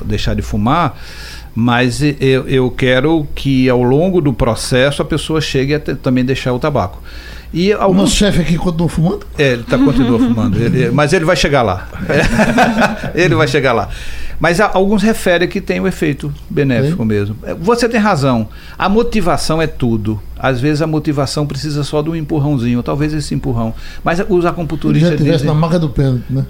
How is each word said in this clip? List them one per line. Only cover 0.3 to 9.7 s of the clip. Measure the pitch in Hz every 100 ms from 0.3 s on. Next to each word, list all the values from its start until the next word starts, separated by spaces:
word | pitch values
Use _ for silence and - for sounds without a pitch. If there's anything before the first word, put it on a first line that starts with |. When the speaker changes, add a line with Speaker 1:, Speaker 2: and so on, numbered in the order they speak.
| 107
Speaker 1:
de |
fumar, | - 110 113 165 147 - - - - - - 110
mas | 120 120 127 117
eu, | 147 147 131 131 -
eu | 131 127
quero | - 127 127 151 165 143
que | - 139 131 131
ao | 123
longo | 123 139 185 180
do | 147
processo | 113 123 110 - 127 139 143
a | 156
pessoa | 160 - 156
chegue | 147 135 135 147
a |
te-, | - 139
também | 139 127 127
deixar | 131 131
o | 123
tabaco. | 156 131 92 - - - - - -
E | 160 190
Speaker 2:
O | 208
Speaker 1:
alguns | 196 190
Speaker 2:
nosso | 208 -
chefe | 202 175
aqui | 160 170
continua | 180 165 165
fumando? | - 165 403 - -
Speaker 1:
É, | 139
ele | 120
tá, | 117